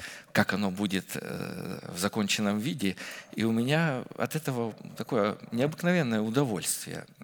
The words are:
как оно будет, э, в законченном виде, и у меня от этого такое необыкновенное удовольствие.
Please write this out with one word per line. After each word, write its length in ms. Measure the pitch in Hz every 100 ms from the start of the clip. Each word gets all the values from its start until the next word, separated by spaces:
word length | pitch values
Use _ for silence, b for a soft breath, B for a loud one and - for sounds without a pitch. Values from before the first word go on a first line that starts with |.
| B B -
как 220 | - 104
оно 180 | 95 101
будет, 440 | 92 104 92 - -
э, 640 | - - 82 - - 95 -
в 40 | 87
законченном 640 | 98 110 101 - 104 104
виде, 360 | 120 170 98 92 B B B
и 100 | -
у 80 | 113
меня 520 | 113 123 151 165 131 - -
от 180 | 123 156
этого 380 | 151 127 117 - - -
такое 420 | 110 123 104 - -
необыкновенное 680 | 113 143 156 175 180 127 113
удовольствие. 840 | 107 120 139 92 - - - 85 - -